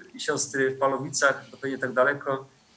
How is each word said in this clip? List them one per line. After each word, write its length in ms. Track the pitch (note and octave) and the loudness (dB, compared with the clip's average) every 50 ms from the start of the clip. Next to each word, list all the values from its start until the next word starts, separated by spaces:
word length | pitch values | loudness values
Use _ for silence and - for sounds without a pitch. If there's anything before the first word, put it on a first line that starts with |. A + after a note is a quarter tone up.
| - - - | -16 -16 -14
i 60 | C4+ | -8
siostry 500 | - - D3 C3 - - - C3+ C3+ C3 | -4 -2 -2 -2 -2 -2 0 2 2 2
w 80 | C3 C3 | 2 2
Palowicach, 680 | C#3 C3+ C3+ C3 C3+ C3+ B2+ - D3 C#3 C3+ - - - | 2 2 2 0 -2 -4 0 2 2 2 2 0 -4 -16
bo 60 | - | -14
to 100 | - - | -10 -6
nie 120 | C3+ C3+ B2 | -6 -4 -4
tak 140 | C3+ B2+ A#2 | -4 0 2
daleko. 540 | B2+ B2+ C#3 C#3+ C#3 - C#3+ C3+ C3 C3+ - _ _ _ _ _ | 4 4 4 2 0 -2 -4 -4 -4 -6 -10 _ _ _ _ _